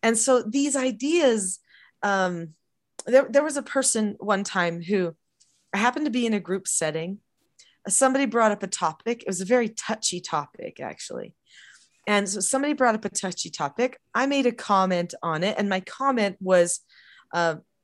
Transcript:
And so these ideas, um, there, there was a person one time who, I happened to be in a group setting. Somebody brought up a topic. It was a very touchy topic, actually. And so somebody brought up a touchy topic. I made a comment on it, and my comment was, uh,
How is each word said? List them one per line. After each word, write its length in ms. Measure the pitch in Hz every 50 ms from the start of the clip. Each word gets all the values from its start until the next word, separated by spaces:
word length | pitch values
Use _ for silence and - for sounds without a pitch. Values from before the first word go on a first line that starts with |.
| -
And 120 | 226 233
so 280 | 226 - - 254 254 -
these 320 | 214 220 277 277 294 254
ideas, 800 | 277 254 262 226 196 254 294 330 349 311 262 226 214 190 185 185 - _ _ _ _ - _ _ _ -
um, 460 | 202 196 190 185 180 180 170 170 160 156 _ _ _ _ _ _ _ _ - -
there, 180 | - 240 269 277
there 160 | - 226 277 294
was 140 | 311 277
a 60 | 285 -
person 520 | - - 269 254 - - 226 214 208 - -
one 240 | - 202 208 190 202
time 400 | - - 196 175 170 165 170 165
who, 320 | 165 208 190 180 170 165 _ _ _ _ _ _ _ _ _ _ _ -
I 40 |
happened 280 | 196 208 247 247 - 302
to 60 | 294
be 160 | 220 254 240
in 80 | 226 220
a 40 | 208
group 280 | 170 175 185 196 190
setting. 500 | - - - 165 156 151 160 165 175 196 208 _ _ _ _ _ _ _ _ - _ _ _ _
Somebody 400 | 208 208 - 269 262 262 269 277
brought 240 | 226 202 233 226 214
up 100 | 202 196
a 60 | 202
topic. 540 | 185 - - 180 156 160 _ _ 226 240 233 -
It 40 |
was 140 | - 190 175
a 40 | 190
very 240 | 185 247 254 233 220
touchy 520 | 226 - - - 214 - - - - 175
topic, 580 | 175 - - 151 147 - _ - - 156 - -
actually. 540 | 143 - - - - - - 60 50 - _ _ _ _ _ - - - - - _ _ _ _ _
And 240 | - 208 202 202 196
so 100 | 196 214
somebody 340 | 190 - - 269 277 294 302
brought 200 | 294 262 240 220
up 100 | 214 220
a 60 | 202
touchy 400 | - - - 190 175 - - 165
topic. 500 | - - 156 139 - - 240 262 - - _ _ -
I 140 | 226 254
made 180 | 277 285 277 254
a 60 | 247
comment 640 | 233 226 - - 202 190 190 185 185 175 175 175 - - -
on 200 | 170 160 156 175
it, 120 | 202 -
and 100 | - 202 202
my 100 | 196 185
comment 580 | 185 - - - 269 277 262 240 208 202 185 _
was, 420 | 190 185 185 175 170 175 - - _ _ _ - _ - - - _ _ -
uh, 220 | 175 170 165 160 160 _ _ _ _